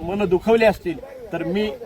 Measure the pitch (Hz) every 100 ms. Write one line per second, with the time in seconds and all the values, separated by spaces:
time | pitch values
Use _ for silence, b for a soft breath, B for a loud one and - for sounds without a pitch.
0 | 170 202 190 180 214 226 220 - 175 139
1 | - - - 165 165 196 214 -